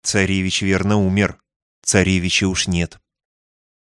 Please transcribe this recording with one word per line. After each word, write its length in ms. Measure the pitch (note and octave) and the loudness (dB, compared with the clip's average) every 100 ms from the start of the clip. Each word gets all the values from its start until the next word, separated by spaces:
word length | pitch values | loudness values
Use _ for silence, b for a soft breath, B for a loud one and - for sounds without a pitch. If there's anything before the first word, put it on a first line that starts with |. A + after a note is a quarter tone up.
Царевич 600 | - G#2 F#2+ F#2+ F#2 - | -2 0 0 0 -2 -2
верно 340 | G2 F#2 F#2+ G#2 | 0 0 0 0
умер, 420 | F#2+ G2 F#2 - _ _ _ _ | 2 0 0 -4 _ _ _ _
царевича 640 | - G#2 F2+ F#2 F2+ - G2 | 0 2 2 0 0 -2 -2
уж 180 | F#2 - | -2 -2
нет". 340 | F2 E2+ - _ _ _ _ _ _ _ _ | -2 -2 -8 _ _ _ _ _ _ _ _